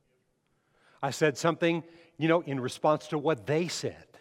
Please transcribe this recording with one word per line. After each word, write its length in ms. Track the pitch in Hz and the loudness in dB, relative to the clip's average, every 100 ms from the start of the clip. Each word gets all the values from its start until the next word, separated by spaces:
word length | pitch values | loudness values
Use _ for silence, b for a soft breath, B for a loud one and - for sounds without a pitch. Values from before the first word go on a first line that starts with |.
| _ _ _ _ _ b b b b b | _ _ _ _ _ b b b b b
I 80 | 139 | -6
said 260 | 127 156 135 | 2 0 2
something, 460 | 165 160 170 170 - B B B | 0 2 2 0 -4 B B B
you 100 | 160 | 2
know, 140 | 170 | 2
in 180 | 160 135 | 2 -4
response 480 | 123 - 160 151 - | -4 0 2 2 0
to 100 | 156 | -4
what 260 | 139 147 101 | -2 -2 -2
they 220 | 151 175 | -2 -2
said. 400 | - 127 78 - - | -6 -8 -10 -20 -20